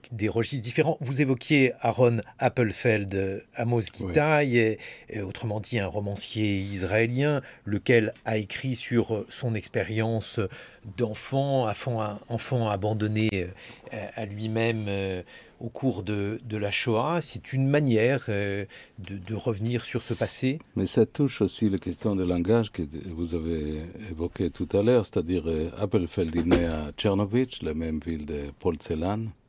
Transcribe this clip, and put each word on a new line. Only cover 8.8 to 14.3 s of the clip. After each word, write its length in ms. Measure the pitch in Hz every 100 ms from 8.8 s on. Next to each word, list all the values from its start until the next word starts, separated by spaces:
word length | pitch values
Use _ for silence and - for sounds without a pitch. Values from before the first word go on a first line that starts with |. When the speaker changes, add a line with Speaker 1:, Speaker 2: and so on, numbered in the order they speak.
| - 120 101 104
Speaker 1:
euh, 100 | -
son 280 | - 123 110
expérience 840 | - 113 90 110 113 113 - - 95 - - - 107 101
d'enfant, 720 | 113 110 - 135 139 135 110
enfant, 520 | 101 131 113 107 104 -
enfant 400 | 120 - 127 110
abandonné, 600 | 101 107 110 107 107 110
euh, 140 | 98 87 - - - -
à, 300 | 110 101 -
à 40 |
lui-même, 580 | 104